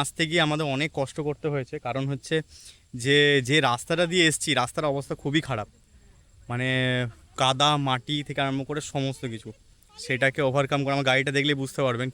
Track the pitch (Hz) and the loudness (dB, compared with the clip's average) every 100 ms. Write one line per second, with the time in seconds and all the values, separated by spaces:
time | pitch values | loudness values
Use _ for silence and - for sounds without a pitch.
0 | 139 - 160 170 156 147 143 135 156 - | 0 -2 0 2 2 0 -2 -2 -4 -4
1 | 135 - 147 143 160 143 127 147 123 127 | -4 -4 -6 -4 -4 -4 -6 -8 -6 -4
2 | 135 139 - 160 - - - - _ 127 | -4 -4 -2 -4 -4 -12 -20 -20 _ -4
3 | 123 143 147 143 120 151 135 120 - 165 | 4 6 6 4 4 4 4 0 0 0
4 | 175 180 160 147 - 127 123 - 156 139 | 2 4 4 2 0 2 0 0 -2 -2
5 | 131 151 147 156 143 117 101 _ _ - | -4 -6 0 0 0 -4 -6 _ _ -20
6 | - - _ - - 120 127 131 127 127 | -20 -20 _ -18 -8 -2 0 0 2 0
7 | 120 - - - 135 131 147 147 139 127 | -2 -6 -10 -2 0 2 2 2 0 -2
8 | - 147 143 147 135 135 135 151 - 143 | -2 -6 -4 -4 -2 -2 -4 -8 -6 -4
9 | 135 131 127 113 113 - _ _ _ - | -4 -4 -8 -10 -12 -18 _ _ _ -12
10 | - 127 135 143 135 135 135 143 139 139 | -6 0 0 2 0 2 0 0 0 0
11 | 131 131 139 139 143 139 135 - 131 120 | 2 2 2 0 0 0 -4 -2 -2 0
12 | 127 | -4